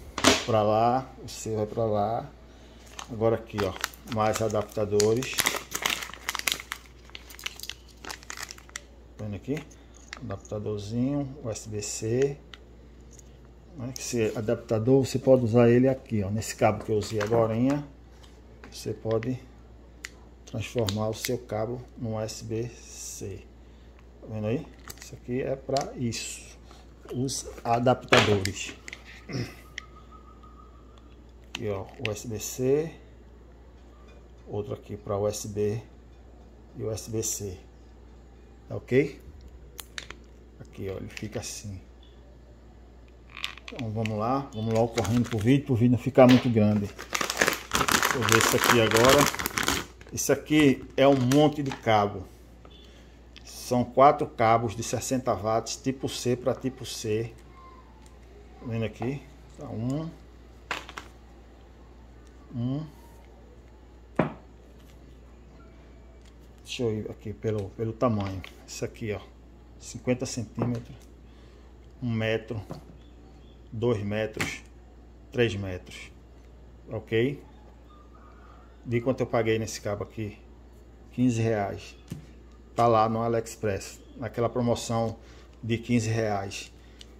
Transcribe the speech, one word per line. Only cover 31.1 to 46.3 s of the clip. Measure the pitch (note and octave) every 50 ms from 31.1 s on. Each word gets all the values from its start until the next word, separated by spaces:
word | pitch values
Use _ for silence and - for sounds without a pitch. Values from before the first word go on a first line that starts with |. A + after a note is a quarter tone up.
| - - - - - - - -
Aqui, | - - - G#2
ó, | G2+ F#2+ F#2+ - - - G#2+ A2
U |
S | G#2 - - B2
B | A2 G2+
C. | - - - - B2+ C3 C3+ D3 D#3+ E3 - - - - - - - - - - - - - - - - - - - - - - - - - - - - - - - -
Outro | A2+ G#2 G2+ G#2+ A2
aqui | G#2+ - - G2+ G2+
pra | - - G#2 G2
U | G2+ G#2
S | G#2 - - G#2+
B | G2+ G#2+ G#2+ G#2 G2+ A#2 - - - - - - - - - - - - - - - - - - - -
e | A#2
U | A2
S | G#2+ G2+ - -
B | A2 A2 A2
C. | - - - G2+ G2+ F2+ F2 - - - - - - - - - - - - - - - - - - - - - -
Tá | -
ok? | G#2+ - - A#2+ C3 D3 - - - - - - - - - - - - - - - - - - - - - - - - - - - - - - -
Aqui, | - - - - G#2 F#2+
ó, | F#2+ G2
ele | G2+ G2+
fica | - - - G#2+ - A#2
assim. | G2+ - - - - G#2 G2 F2+ - - - - - - - - - - - - - - - - - - - - - - - - - - - - - - - - - - - - -
Então | - - - B2 A2+
vamos | G#2 A2 A2+ G#2+ A2 G#2
lá, | G#2+ A#2 C3 C#3 C#3 C#3 -
vamos | G#2+ G#2+ A2+ A2+
lá | A2 A#2 A#2
correndo | - - G#2+ F#2 A#2 B2 A#2+ -
pro | - A2
vídeo, | G2 A#2 C3+ C#3+ C#3+
pro | - C3+
vídeo | G#2+ A#2+ B2 B2+
não | A#2
ficar | - C3 - - C3
muito | B2